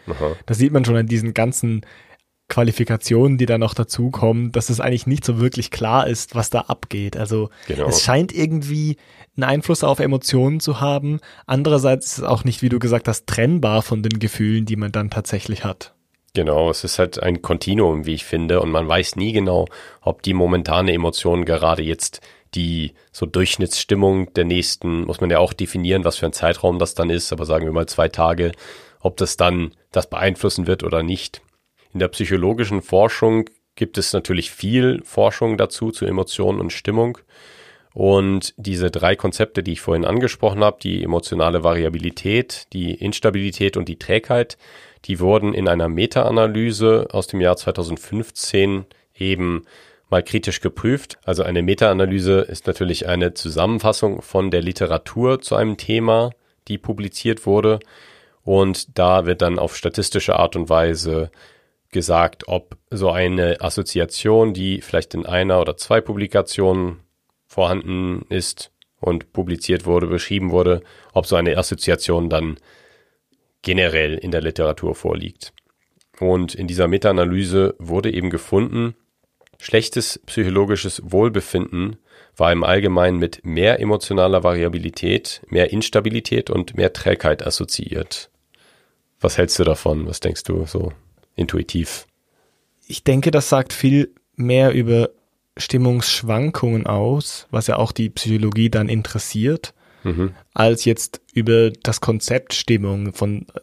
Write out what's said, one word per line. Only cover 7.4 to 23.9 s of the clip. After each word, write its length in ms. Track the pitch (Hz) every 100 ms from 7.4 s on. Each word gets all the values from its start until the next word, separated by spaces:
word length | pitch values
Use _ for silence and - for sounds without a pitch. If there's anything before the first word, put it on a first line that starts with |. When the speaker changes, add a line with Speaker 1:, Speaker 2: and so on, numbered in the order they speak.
| 104 - -
Speaker 1:
Genau. 220 | 71 73
Speaker 2:
es 140 | 82
scheint 320 | - 131 185
irgendwie 640 | - 156 160 143 151 151 143 _ - - -
einen 80 |
Einfluss 380 | 131 143 - 165
auf 180 | 151 139
Emotionen 600 | 143 135 - 131 131 156
zu 220 | 151 120
haben. 380 | 143 143 143 151 - - -
Andererseits 600 | 131 151 147 131 131 -
ist 100 | -
es 60 |
auch 200 | - 120
nicht, 160 | 127 117
wie 80 | 110
du 100 | 120
gesagt 300 | 120 117 -
hast, 180 | 110 -
trennbar 540 | - 120 170 117 110
von 220 | - 110
den 160 | 107 110
Gefühlen, 480 | 110 - 107 110 110
die 100 | 107
man 160 | 104
dann 160 | 107 104
tatsächlich 560 | 110 - 101 - 104
hat. 300 | 101 95 - _ _ _ _
Speaker 1:
Genau, 360 | - 78 76 82
es 120 | 80
ist 160 | 92 -
halt 240 | 90 -
ein 200 | 90 87
Kontinuum, 640 | - 90 - 101 95 78 78
wie 80 |
ich 100 | 78
finde, 380 | - 85 82 87
und 80 | 82
man 180 | 80 80
weiß 280 | 87 87 -
nie 160 | 104
genau, 340 | 110 95 90 87 - - -
ob 220 | - 85
die 100 | -
momentane 600 | 92 87 90 85 82 95
Emotion 500 | 87 85 - 90 87
gerade 380 | 82 82 80 82
jetzt 400 | 80 78 - - - _ _
die 400 | - 85 82 76 - _
so 140 | - 85
Durchschnittsstimmung 1080 | 90 92 - 92 - -